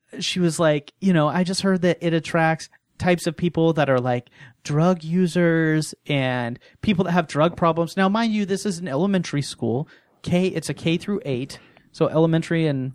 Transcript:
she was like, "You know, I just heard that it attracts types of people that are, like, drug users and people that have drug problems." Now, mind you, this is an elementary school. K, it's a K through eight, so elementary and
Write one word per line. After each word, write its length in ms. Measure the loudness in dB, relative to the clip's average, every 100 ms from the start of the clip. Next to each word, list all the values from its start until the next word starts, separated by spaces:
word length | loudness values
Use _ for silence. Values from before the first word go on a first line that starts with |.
| _ -8
she 180 | -6 0
was 220 | 0 2
like, 320 | 2 0 -4 _
"You 120 | 2
know, 140 | 2 2
I 160 | 0
just 200 | -2 0
heard 200 | 0 2
that 160 | 2 0
it 140 | 0
attracts 540 | -2 0 0 2 0 -6 _ _ -4
types 280 | 0 0 0
of 100 | -2
people 360 | -2 2 2
that 180 | 2 2
are, 80 | 2
like, 320 | 0 -2 -6 _ -20 _
drug 400 | -4 2 2 2
users 920 | 0 0 2 2 2 4 2 0 -2 -8 -4
and 500 | -2 0 -2 -4 -8 -14 _
people 220 | -2 0
that 60 | 2
have 160 | 0 0
drug 300 | 0 0 2
problems." 400 | 0 0 -2 0
Now, 120 | 0
mind 240 | 2 0
you, 140 | 0 -2
this 180 | -2
is 140 | -4 -6
an 80 | -4
elementary 560 | -2 0 0 0 -4
school. 460 | -4 -4 -2 -2 -4 -12 _ _
K, 240 | -2 0 0
it's 220 | -2 -6
a 60 |
K 240 | -6 -2 -2
through 220 | -2 -6
eight, 340 | -4 -6 -6 -12 -20 _ _
so 160 | -2 0
elementary 600 | 2 2 2 0 0 0
and 240 | -2 -4